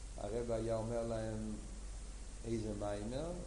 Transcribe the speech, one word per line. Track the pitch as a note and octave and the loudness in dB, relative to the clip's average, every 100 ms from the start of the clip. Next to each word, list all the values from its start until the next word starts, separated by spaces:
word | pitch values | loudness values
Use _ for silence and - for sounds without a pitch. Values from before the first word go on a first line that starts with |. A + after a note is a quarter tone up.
| - - | -6 -4
הרבה | G#2 A#2 A#2 A2+ | -2 0 2 2
היה | A2+ A2+ | 4 2
אומר | A2+ A#2 A#2 | 2 2 2
להם | A2+ A2 G#2+ A2 G#2 - - - - - - - - A#2 | 2 2 0 0 -2 -4 -6 -6 -6 -6 -6 -6 -4 0
איזה | A2+ G#2+ G2+ | 0 2 0
מיימר, | G#2 G2+ A2 C3 E3 F3+ | 0 0 0 0 0 -2